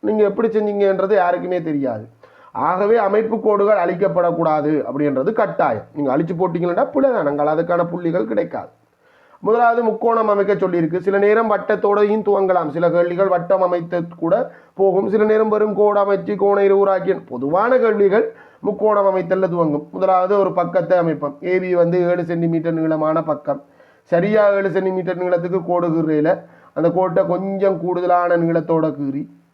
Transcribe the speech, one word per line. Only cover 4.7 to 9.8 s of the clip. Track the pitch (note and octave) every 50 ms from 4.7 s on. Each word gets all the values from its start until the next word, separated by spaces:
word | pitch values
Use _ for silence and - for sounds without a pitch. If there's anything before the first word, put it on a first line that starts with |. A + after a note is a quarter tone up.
| D#3 D3 -
அப்படின்றது | - B2+ C#3 D3 D3 C3+ C3 C3+ F3 A3
கட்டாயம். | A#3 G#3+ F#3 E3 - F3 C#3+ A#2 G#2 - - -
நீங்க | D3+ D3 C3+ B2+ D3+
அழிச்சு | E3+ E3 F#3+ E3
போட்டீங்கன்னா | F#3 F3+ E3 F3 E3 F3 F3 G3 C4+ -
பிள்ளை | - C#4 C4+ C4+ B3
தான், | G#3+ D#3+
நாங்கள் | C#3+ C#3+ C#3+ D3
அதுக்கான | D3+ D#3 D#3 E3+ E3+ F3 E3+ E3+ E3+
புள்ளிகள் | E3+ F3 F3 E3 E3 F3+ A3
கிடைக்காது. | A3+ A3 G#3 - - - A#2 F2 - _ _ _ _ _ _ _ _ _ _ _ _ _ _
முதலாவது | - F#3+ A3 A#3+ A#3+ A#3 A3+ A#3+